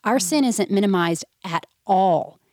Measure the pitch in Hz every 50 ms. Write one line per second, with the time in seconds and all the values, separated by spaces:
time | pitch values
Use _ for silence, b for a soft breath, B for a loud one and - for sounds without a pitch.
0 | B 208 240 269 190 180 311 294 269 240 214 - 190 - 196 196 208 202 190 180
1 | 170 170 170 - - _ _ _ - 185 165 165 - _ _ _ _ - 190 185
2 | 190 185 165 147 - - - _ _ _